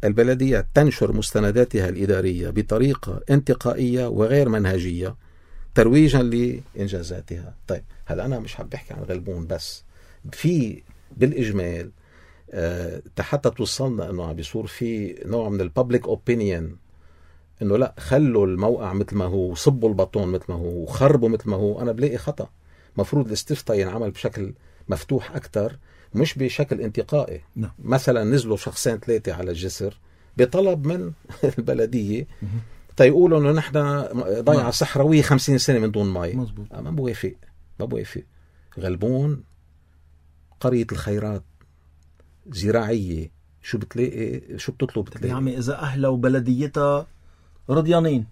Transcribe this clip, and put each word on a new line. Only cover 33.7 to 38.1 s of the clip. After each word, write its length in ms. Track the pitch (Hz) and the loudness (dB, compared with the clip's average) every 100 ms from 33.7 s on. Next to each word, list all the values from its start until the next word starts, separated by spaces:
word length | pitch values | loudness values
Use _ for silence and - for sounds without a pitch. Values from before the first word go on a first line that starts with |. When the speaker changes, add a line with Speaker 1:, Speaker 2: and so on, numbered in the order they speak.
| 143 143 143 135 120 120 104 | 0 0 -2 -4 -4 -2 0
Speaker 1:
ضيعة 200 | 117 151 | 4 4
Speaker 2:
نعم. 80 | 120 | 4
Speaker 1:
صحراوية 520 | 120 - 143 143 156 | 0 0 2 6 6
خمسين 360 | 139 139 - 135 | 6 4 4 2
سنة 200 | - 127 | 4 2
من 120 | 110 | 2
دون 220 | 104 101 | 2 0
مي. 200 | 92 85 | 0 -4
Speaker 2:
مزبوط. 340 | 120 120 104 107 | -4 -6 -8 -12
Speaker 1:
آه، 80 | - | -12
ما 100 | 127 | -8
بوافق، 440 | 160 127 113 98 - - - - - | -4 -4 -4 -6 -8 -20 -20 -20 -10
ما 60 | 110 | -6
بوافق. 360 | 117 107 | -6 -6